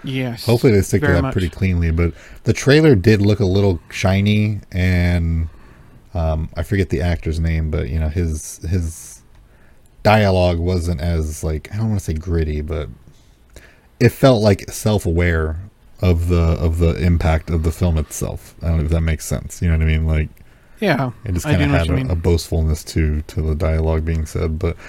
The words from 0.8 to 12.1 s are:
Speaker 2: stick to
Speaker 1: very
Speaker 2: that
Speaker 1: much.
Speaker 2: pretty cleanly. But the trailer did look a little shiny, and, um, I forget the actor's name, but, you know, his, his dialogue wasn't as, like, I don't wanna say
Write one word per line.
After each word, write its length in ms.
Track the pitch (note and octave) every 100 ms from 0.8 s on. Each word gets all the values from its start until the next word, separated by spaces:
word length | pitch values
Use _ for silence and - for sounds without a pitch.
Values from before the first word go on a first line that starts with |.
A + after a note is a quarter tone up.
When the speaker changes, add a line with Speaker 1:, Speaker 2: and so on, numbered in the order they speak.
Speaker 2:
stick 180 | - G2
to 40 | C#3+
Speaker 1:
very 100 | C#3
Speaker 2:
that 60 |
Speaker 1:
much. 100 | C3+
Speaker 2:
pretty 160 | A2+ F2
cleanly. 420 | - F#2+ F2 E2
But 200 | D#2+ E2+ - - -
the 80 | -
trailer 420 | - - D3 D#3 A2+
did 260 | G2 G#2+
look 160 | G2+ G#2
a 40 |
little 360 | G2 G2 G2+ F2 -
shiny, 720 | - F#2 F#2+ G2+ G#2 G#2+ G2+ -
and, 760 | F#2 F2+ F2+ F2 F2 E2 E2 E2 - - - - - -
um, 340 | F2 D#2+ D#2+ E2+ -
I 80 |
forget 240 | D#2 G2 F2+
the 100 | E2+
actor's 360 | F2 E2+ - D#2
name, 320 | E2 D#2+ D#2
but, 180 | D#2+ -
you 120 | D#2+
know, 80 | D#2
his, 500 | E2 E2 D#2 - - D#2+
his 540 | F#2 E2 - - - - - - - - - - -
dialogue 560 | G#2+ G#2+ G2+ F#2 F2+ E2+
wasn't 420 | F2 F#2 E2+ E2
as, 420 | E2+ E2+ D2+ D2+
like, 240 | D#2+ D#2 -
I 40 | G#2
don't 100 | A2+
wanna 120 | G2+
say 140 | -